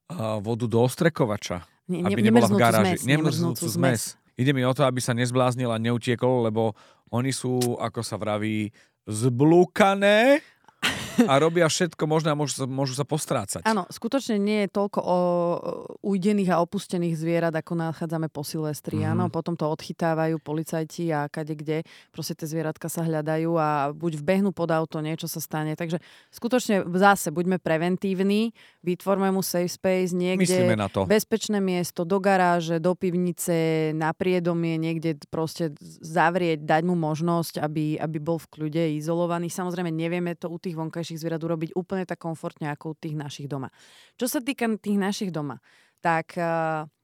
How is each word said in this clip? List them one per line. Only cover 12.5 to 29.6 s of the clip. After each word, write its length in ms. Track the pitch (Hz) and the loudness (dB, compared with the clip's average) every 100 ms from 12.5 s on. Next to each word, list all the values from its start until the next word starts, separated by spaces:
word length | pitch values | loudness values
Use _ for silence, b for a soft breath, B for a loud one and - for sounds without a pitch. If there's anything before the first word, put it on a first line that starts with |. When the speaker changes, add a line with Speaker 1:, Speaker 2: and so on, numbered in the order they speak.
Speaker 1:
sa, 100 | 135 | -2
môžu 300 | 131 131 139 | -4 -2 -2
sa 80 | 127 | -2
postrácať. 640 | 139 - - 135 98 - 220 | -2 -2 -2 -2 -2 -2 0
Speaker 2:
Áno, 160 | 220 - | 0 -2
skutočne 500 | - 233 269 - 214 | -6 -4 -2 0 0
nie 240 | 202 214 | 0 0
je 60 | 202 | 0
toľko 300 | 208 202 - | 0 0 -2
o, 20 | |
o 160 | - 180 180 175 170 170 - - - - | 0 2 2 2 0 -2 -4 -8 -10 -8
ujdených 500 | 214 196 185 208 185 | -2 0 2 2 2
a 80 | 165 | 2
opustených 560 | 175 202 - 180 170 160 | 2 -2 -4 -2 -2 -2
zvierat, 320 | 160 170 165 | 0 0 0
ako 220 | 160 - | -2 -4
nachádzame 560 | 170 165 151 165 165 156 | -4 -4 -4 -4 -4 -4
po 160 | - 147 | -6 -8
Silvestri. 560 | 160 156 151 - 104 | -4 -4 -6 -4 -2
Speaker 1:
Mhm. 40 | 104 | 0
Speaker 2:
Áno, 160 | 113 113 | 0 0
potom 320 | 165 165 170 | -2 -4 -2
to 80 | 151 | -2
odchytávajú 720 | 160 - 175 170 160 160 160 | -2 -6 -2 0 2 0 -2
policajti 720 | 147 156 160 165 156 - 170 | -4 -6 -4 -4 -6 -4 -2
a 160 | 151 147 | -2 -2
kadekde. 560 | - 151 151 151 156 160 B B | -6 -8 -6 -4 -4 -6 B B
Proste 280 | - 156 165 | -12 -10 -8
tie 80 | 160 | -6
zvieratka 400 | 165 156 156 165 | -4 -4 -6 -8
sa 160 | - | -4
hľadajú 480 | 165 156 156 160 165 | -2 -2 -2 -2 0
a 160 | 170 151 151 143 | 2 2 0 -2
buď 220 | 151 170 156 | -2 -6 -4
vbehnú 380 | 147 190 202 | 0 2 0
pod 160 | 165 165 | 0 0
auto, 320 | 160 160 160 | 0 0 -4
niečo 240 | 151 160 160 | -6 -6 -8
sa 160 | 165 | -8
stane. 320 | - 156 156 | -6 -4 -4
Takže 240 | 156 170 170 B B B | -4 -6 -6 B B B
skutočne 560 | - 240 254 - 202 175 | -10 -2 0 2 0 2
zase 460 | 180 202 196 - | 6 6 6 2
buďme 240 | 156 175 185 | -2 0 0
preventívni, 960 | - 160 170 180 196 185 196 208 226 b b b | 0 0 2 0 0 0 2 2 0 b b b
vytvorme 460 | 170 180 - 196 196 | -4 -2 0 2 2
mu 140 | 190 | 0
safe 240 | 180 175 | 0 -2